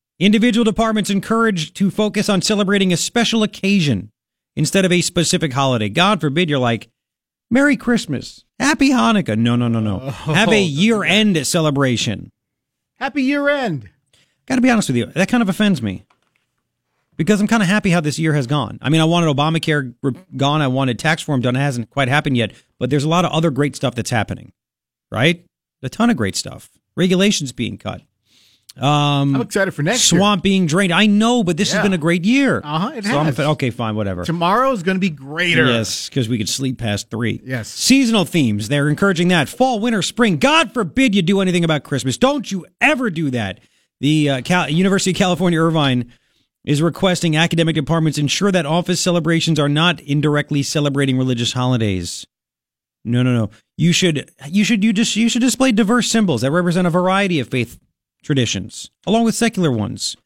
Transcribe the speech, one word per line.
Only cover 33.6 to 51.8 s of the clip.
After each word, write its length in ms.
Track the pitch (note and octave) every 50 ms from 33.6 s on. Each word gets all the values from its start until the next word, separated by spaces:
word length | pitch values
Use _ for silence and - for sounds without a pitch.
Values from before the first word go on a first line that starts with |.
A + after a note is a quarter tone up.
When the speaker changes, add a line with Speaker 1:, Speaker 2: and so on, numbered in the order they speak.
| C#3 B2
Speaker 1:
fine, 260 | A2 - A#2 A2 G#2
whatever. 260 | G#2+ G#2 G2 F#2 F2
Speaker 2:
Tomorrow 500 | F2 - E3 F3 E3+ F3 G3 A#3 C4 C4+
is 100 | C4 G3+
gonna 160 | D#3 F#3+ F#3+ F#3+
be 100 | F#3+ F#3+
greater. 560 | D3+ C3 C3 C#3 D3+ E3 F3+ F3 E3+ D#3+ D#3
Speaker 1:
Yes, 440 | C3+ A#2 A#2 A2 - - - - -
'cause 180 | - C#3 A#2+ A2
we 80 | B2
could 140 | G#2 G#2+ -
sleep 260 | - - C#3 C3 B2+
past 320 | - A#2 A2 G#2 G2+ - -
three. 320 | - A2+ A#2+ G#2+ - -
Speaker 2:
Yes. 260 | - B2 C3 A#2+ G#2 -
Speaker 1:
Seasonal 560 | - - - - B3+ C#4 C4+ A3+ A3+ G#3 F3
themes. 420 | - - E3+ C#3 A2+ G#2 G2+ G#2 G2+
They're 220 | C#3+ C#3+ C#3+ D3+
encouraging 380 | D3+ - G3 G3 F#3 D3+ F3+ F3+
that. 200 | F3+ E3+ C3 -
Fall, 320 | - - C4 C4 B3 G3+
winter, 220 | G#3+ B3 A3+ G3
spring. 340 | - - - - A#3+ A3 F3
God 380 | C3+ - C#4 D4+ E4 D#4+ G#3+ -
forbid 400 | B3 G#3 D3+ - B3+ C4+ B3+ F#3+
you 80 | G3+
do 180 | E3+ E3 G3+ G3
anything 240 | F#3+ F#3 F3 F3+ E3+
about 180 | D#3+ D#3 C#3+ -
Christmas. 340 | - C#3+ B2+ - C3 A#2+ -
Don't 340 | A#3+ C4+ D4 C#4+ G3 -
you 140 | G3 F#3 D#3 - _ -
ever 260 | A#3 C#4 D#4 B3 C4 A3
do 220 | D#3 D#3+ D#3+ C#3
that. 300 | B2+ A#2+ G#2+ F#2+ F2+ - _ _ _ _ _ _ _ -
The, 280 | B2 C#3+ D#3 D#3 D3 C#3+
uh, 120 | C3+ C3
Cal-, 260 | A#2 - F3+ F3+ D#3+ C#3+
University 440 | D3+ E3+ F#3+ G3 G3 F#3+ - F#3+
of 40 | F3
California, 420 | - G3 F#3 F3+ E3 F#3 F3 E3+ D#3+
Irvine 540 | D#3+ E3 D#3+ D#3+ C#3+ C3+ B2+ B2 A#2+ - - _ _ _ _ _ _ _ _ _
is 200 | - - D3 C#3+
requesting 520 | D#3+ E3+ - - F#3+ F#3+ F3+ - - E3+ D#3
academic 420 | D#3 E3 D#3+ F3 E3 E3 D#3+ D#3
departments 420 | D#3 C#3 C3+ E3 E3 D#3+ D#3 - D3+
ensure 340 | D3 C#3 - - F#3+ G3+
that 140 | F#3 F3+ D3+
office 340 | C#3 D#3+ F3 E3+ - F3+ E3
celebrations 580 | - F#3 F3 F3 D3 D#3+ E3 E3 - D#3+ D#3+ C#3+
are 120 | C#3+ D3
not 300 | C#3+ D3+ E3 F3+ E3 -
indirectly 600 | - C3+ C#3+ D3+ C#3+ D3+ D3 D3 C#3+ - D3+ C#3+
celebrating 540 | C3+ - - D#3 C#3+ C#3+ C3+ C#3+ C#3 C3+ B2+
religious 360 | C3 C3 C3 B2+ A#2 A#2+ -
holidays. 720 | - B2+ B2+ B2+ B2+ A#2